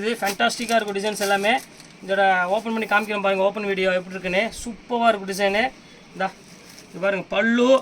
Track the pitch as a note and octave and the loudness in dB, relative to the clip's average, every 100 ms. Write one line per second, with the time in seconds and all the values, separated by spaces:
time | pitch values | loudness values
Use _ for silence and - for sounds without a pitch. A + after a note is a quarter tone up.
0 | G#3 A#3 G3 G3 A#3 - A3+ A3+ G#3 G3 | -4 -2 -4 0 -2 -2 0 0 0 -4
1 | G#3+ G#3 G3+ G3 G3+ A#3+ - - - - | -4 -2 0 0 2 0 -2 -18 -20 -18
2 | F#3+ G3 G3 F#3 F3+ G#3 A3+ A3+ G#3+ G#3 | -4 2 4 4 2 -2 -2 -4 0 0
3 | G#3 G#3 G3 G3 F#3+ G3+ G3+ F#3+ F#3 F#3 | 0 -2 0 2 0 0 -4 0 0 0
4 | F3+ F#3 F3+ F3+ A3 - A#3+ G3+ - A#3+ | -4 -8 -4 -2 -2 -6 -12 -14 -6 2
5 | A#3 G#3 F#3+ F#3+ G3+ G3+ B3+ - - - | 2 2 -2 -2 0 0 -2 -6 -20 -20
6 | - F3 F#3+ - - - - - - F3 | -20 -6 -6 -6 -20 -20 -20 -20 -20 -4
7 | F#3+ G3 - F#3+ A3+ A#3 B3 C4+ | -2 -2 -4 0 2 4 6 4